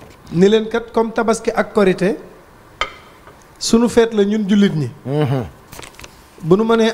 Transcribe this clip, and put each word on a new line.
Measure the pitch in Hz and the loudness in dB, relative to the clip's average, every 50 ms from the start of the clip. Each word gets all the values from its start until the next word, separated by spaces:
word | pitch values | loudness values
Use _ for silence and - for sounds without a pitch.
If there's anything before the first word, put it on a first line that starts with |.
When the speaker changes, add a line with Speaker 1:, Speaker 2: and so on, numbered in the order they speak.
| - - - - - - - | -20 -20 -20 -20 -16 -6 0
Speaker 1:
ni | 165 185 202 | 2 4 4
leen | 220 220 220 214 | 4 2 0 -2
kat | 226 233 226 - - | -4 -6 -6 -4 -2
comme | 226 226 226 214 | -2 -2 -2 -2
Tabaski | 247 226 220 220 220 - 233 220 | -2 -2 -2 -2 -2 -2 -4 -4
ak | - 214 - - | -4 -4 -2 0
Korité, | 220 202 185 180 185 180 190 277 - - - - - - - - - - - - - - - - - - - - - - - - - - - - - | 0 2 2 2 0 0 -2 -2 -4 -8 -16 -20 -20 -20 -20 -20 -20 -20 -16 -12 -10 -10 -10 -12 -16 -20 -20 -20 -20 -20 -20 -20 -20 -20 -20 -18 -12
sunu | - - - 226 240 226 | -2 0 2 2 2 2
feet | - 240 226 226 226 | 2 2 2 2 2
la | 208 202 | 0 0
ñun | 202 208 220 214 180 | 0 0 -2 0 0
jullit | 214 202 202 185 151 | 2 4 4 2 2
ñi. | 156 139 117 - - - | -2 -4 -6 -8 -12 -10
Speaker 2:
Mhm. | 123 139 151 151 120 139 131 113 85 - - - - - - - - - - - - - - - - - - - | -6 -4 -2 -2 0 -2 -2 -4 -6 -12 -18 -20 -20 -20 -20 -20 -20 -20 -20 -20 -20 -20 -20 -20 -20 -20 -6 0
Speaker 1:
Bu | 156 180 | 2 2
nu | 202 226 | 4 4
mënee | 220 233 226 220 226 | 2 2 2 2 0